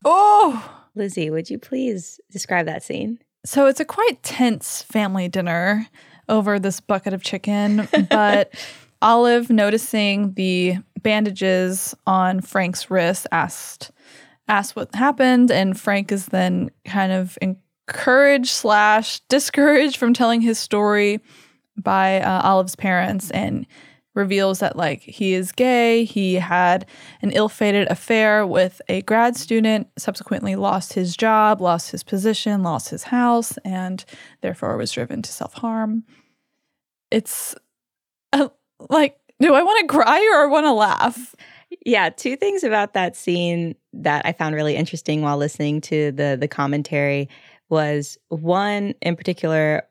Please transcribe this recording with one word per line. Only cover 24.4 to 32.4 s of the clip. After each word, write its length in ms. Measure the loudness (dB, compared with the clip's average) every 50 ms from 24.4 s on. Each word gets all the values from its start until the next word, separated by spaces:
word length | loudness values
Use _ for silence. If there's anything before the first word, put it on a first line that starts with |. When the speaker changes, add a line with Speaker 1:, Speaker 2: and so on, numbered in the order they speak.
| 2 0 0 0
Speaker 1:
that, 160 | -2 -4 -2
like, 260 | -2 -4 -4 -4 -6
he 320 | _ -20 -8 -4 -2 0 0
is 180 | 0 -2 -6
gay. 520 | -2 0 0 2 2 2 2 2 2 2 0
He 320 | 0 -2 -2 -2 0 0
had 500 | -2 -2 0 0 2 4 4 2 0 -2 -8 -20 -20 -20 -20 -14 _ -6
an 80 | -2
ill-fated 560 | 0 0 0 0 0 -2 0 0 2 2 0 0
affair 560 | -2 -6 -2 -2 0 2 4 4 4 2 0
with 340 | 0 2 2 0 0 -2 -10 -8
a 140 | -6 -6 -6
grad 340 | -2 0 2 2 2 2 0
student, 520 | -4 -6 -2 0 0 2 2 0 0 -2 _ _
subsequently 580 | -8 -8 -8 -8 -8 -8 -8 -8 -6 -4 -6 -4
lost 380 | -2 -2 0 -2 -2 -4 -6 -4
his 240 | -4 -4 -4 -4
job, 420 | -2 0 2 4 4 4 4 2 2
lost 300 | 2 0 0 0 -2 -8
his 140 | -12 -12 -10
position, 580 | -6 -6 -2 0 -2 -2 -2